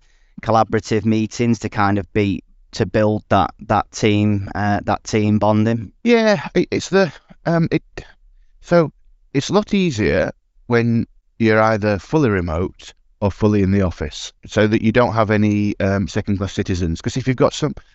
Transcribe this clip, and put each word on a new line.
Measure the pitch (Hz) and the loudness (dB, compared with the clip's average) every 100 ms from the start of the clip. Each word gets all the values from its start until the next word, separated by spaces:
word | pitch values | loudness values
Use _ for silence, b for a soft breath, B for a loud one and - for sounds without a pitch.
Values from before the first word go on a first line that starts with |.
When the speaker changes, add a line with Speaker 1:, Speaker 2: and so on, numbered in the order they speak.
| _ _ _ - | _ _ _ -12
Speaker 1:
collaborative | - 110 107 110 - 110 | -2 0 2 -2 -2 -2
meetings | 107 110 107 - 120 113 | 0 0 -2 -2 -2 0
to | 107 | -4
kind | 107 101 101 | -2 0 0
of | 92 | -2
be, | 110 101 90 _ - _ | 0 0 -2 _ -20 _
to | - 101 | -4 -2
build | 113 107 107 - | 2 0 0 0
that, | 101 82 - | 0 0 -4
that | - 104 - | -2 -2 -2
team, | - 110 104 104 101 98 | -2 0 2 2 0 -4
uh, | 95 104 104 | -4 -2 -2
that | - 98 | -2 -6
team | - 110 104 107 | -2 -2 2 2
bonding? | 104 107 107 117 - _ | 2 2 2 -2 -6 _
Speaker 2:
Yeah, | 233 233 220 196 - | 2 2 4 0 -2
it, | 180 - | -2 -2
it's | 196 - | -4 0
the, | 190 170 - _ - | 0 0 -4 _ -10
um, | 147 170 165 | -2 0 0
it, | 160 _ - - _ - _ _ _ | -2 _ -18 -18 _ -20 _ _ _
so | - 175 151 _ _ _ _ | 0 2 2 _ _ _ _
it's | 139 - | -4 0
a | |
lot | 185 208 | -2 0
easier | 202 180 110 82 85 73 - _ _ - | 0 0 0 0 0 -2 -6 _ _ -2
when | 117 117 117 - _ _ - | 0 2 -2 -4 _ _ -2
you're | 110 110 | 2 4
either | 110 110 104 101 | 4 2 0 -2
fully | - 156 127 | -2 0 2
remote | 95 87 80 92 - - - _ - | 0 -2 -4 -4 -8 -20 -20 _ -4
or | 101 | -4
fully | - 107 104 | 0 2 2
in | 95 | 2
the | 101 | 2
office, | 90 - 76 - - _ - | 0 -4 -10 -10 -16 _ -6
so | 107 107 | 0 2
that | 107 | 2
you | 110 | 2
don't | 123 117 | 2 2
have | 110 104 | 0 0
any, | 107 104 104 104 - | 2 2 2 -2 -2
um, | 95 98 87 | -2 -2 -2
second-class | 110 104 95 98 | -4 -4 -4 -4
citizens. | - 98 90 87 82 | -6 -4 -2 -2 -4
'Cause | 117 131 | -6 -4
if | 127 | -4
you've | 123 | 0
got | 135 | 0
some, | - 151 - b | 0 -6 -6 b